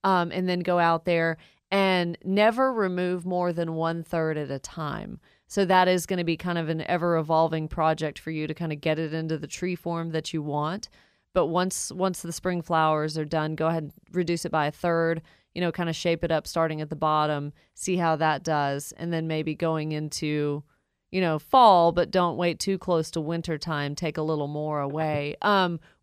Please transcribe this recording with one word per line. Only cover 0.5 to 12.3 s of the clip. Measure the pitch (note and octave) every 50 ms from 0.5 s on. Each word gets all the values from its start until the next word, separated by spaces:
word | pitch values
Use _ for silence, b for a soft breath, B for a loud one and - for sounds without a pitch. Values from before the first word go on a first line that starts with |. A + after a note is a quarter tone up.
| F3+ F3+
go | F3 - F3+ F3
out | E3+ E3+ E3 D#3+ -
there | F3+ F3 E3 E3 E3 E3 b b b b b b _
and | F#3+ G3 G3 F#3+ F#3 F3+ F3 E3+ E3+ - -
never | F#3+ F#3+ G3+ G#3 A3 A3+ B3 C4 C4
remove | B3+ A3+ G3+ F#3 F3+ F3+ F3+ F3+ F3+ F3+ E3+
more | F#3 F3+ F3+ F3 F3
than | E3+ E3+ E3+ E3 E3
one | D#3+ E3 E3 E3 E3+
third | E3 - - E3 D#3+ D#3+ D#3 D3+
at | D3 C3+
a | C#3 C3+
time. | - - - - D#3+ D3 C#3 G#2+ - - - - _ _ _ _ _
So | _ - G3+ G3
that | E3+ F#3 F#3 F#3
is | F3+ F#3 F3+ E3+
gonna | - F#3+ F3+ E3+
be | E3 E3 D#3+
kind | - F3 F3
of | E3+ E3 D3+
an | D#3+ D#3+
ever-evolving | - - F3 F3 E3 F3 E3+ D#3+ D#3 D3+ E3 D#3+ E3 D#3+ D#3+ D#3+ D#3 D3+
project | - - D#3+ D#3+ D#3+ D#3 D#3+ D3+ C#3 -
for | - E3
you | D#3+ D#3 D#3
to | D3+ D#3
kinda | - F3 D#3+ D3+
get | C#3+ - E3 D#3 D3+
it | E3 D3+
into | D#3 D#3+ D#3+ D#3+ D#3+
the | D3+ D3
tree | C#3+ - - F3+ F3+ F3+
form | E3+ - E3+ E3+ E3 E3 E3
that | D#3+ D#3+ D#3 -
you | - D#3+
want. | D3 D3 C#3+ D3 D3 D#3 F3 G#3+ - - _ - _ _ _ _ _ _ _
But | F#3 E3 D3+
once, | D#3+ F3+ F3+ F#3+ - - - -
once | - F3+ F#3 F#3+ F3+ -
the | - E3+